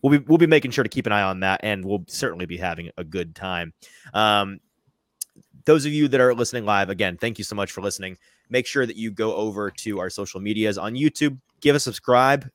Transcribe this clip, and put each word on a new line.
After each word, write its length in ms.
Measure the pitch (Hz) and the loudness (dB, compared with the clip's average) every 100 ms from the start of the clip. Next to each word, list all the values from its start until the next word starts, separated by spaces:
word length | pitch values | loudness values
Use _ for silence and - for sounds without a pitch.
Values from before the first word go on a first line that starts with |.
we'll 160 | 139 143 | 6 4
be, 80 | 135 | 6
we'll 100 | 160 | 6
be 80 | 165 | 8
making 240 | 156 131 | 6 4
sure 120 | 120 | -2
to 60 | 113 | -2
keep 160 | - | -2
an 60 | 113 | 0
eye 100 | 104 | 0
on 200 | 95 92 | 0 0
that, 180 | 95 95 | 0 0
and 240 | 107 98 | -2 -4
we'll 180 | 95 101 87 | -4 -4 -6
certainly 380 | - 135 85 87 | -6 -6 -6 -10
be 100 | 87 | -6
having 320 | 90 85 85 - | -6 -6 -12 -14
a 60 | |
good 320 | 80 90 85 | -8 -6 -8
time. 380 | 78 95 90 82 _ - - - | -10 -8 -6 -8 _ -20 -20 -6
Um, 460 | 104 107 104 98 98 _ _ _ _ _ _ - _ _ - | 0 2 2 0 -8 _ _ _ _ _ _ -20 _ _ -4
those 200 | - 156 | 2 4
of 60 | 147 | 2
you 160 | 151 147 | 0 2
that 120 | 131 | 4
are 140 | 127 | 4
listening 320 | 120 117 123 | 4 -2 -2
live, 240 | 107 101 95 | 0 2 0
again, 280 | 98 101 87 | -2 -2 -2
thank 200 | 117 107 | -6 -6
you 60 | |
so 120 | 101 | -8
much 160 | 104 98 | -6 -6
for 100 | - | -4
listening. 360 | 98 - 92 92 _ _ _ | -6 -6 -12 -14 _ _ _
Make 160 | 123 | -2
sure 200 | 123 143 | 0 -2
that 100 | 120 | -2
you 160 | 107 113 | -4 -8
go 240 | 98 110 | -2 -2
over 340 | 90 110 101 101 | 0 -4 -4 -6
to 300 | - 110 98 | -6 -8 -6
our 100 | 92 | -6
social 300 | - 98 95 | -8 -10 -8
medias 380 | 104 107 107 98 | -4 0 0 -2
on 180 | 101 | -6
YouTube, 420 | 123 151 - 147 135 _ _ | 0 0 0 -2 -4 _ _
give 140 | 147 | 2
a 40 | 143 | 2
subscribe 720 | 127 104 - 123 131 139 131 | 0 -6 2 6 6 2 -2